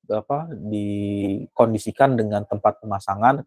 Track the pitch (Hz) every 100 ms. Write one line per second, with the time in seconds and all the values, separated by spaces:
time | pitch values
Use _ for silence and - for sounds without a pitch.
0 | - 107 - 143 165 120 104 107 101 101
1 | 101 101 98 98 - - 117 107 110 -
2 | 139 123 107 104 104 104 107 - 110 98
3 | - 98 117 139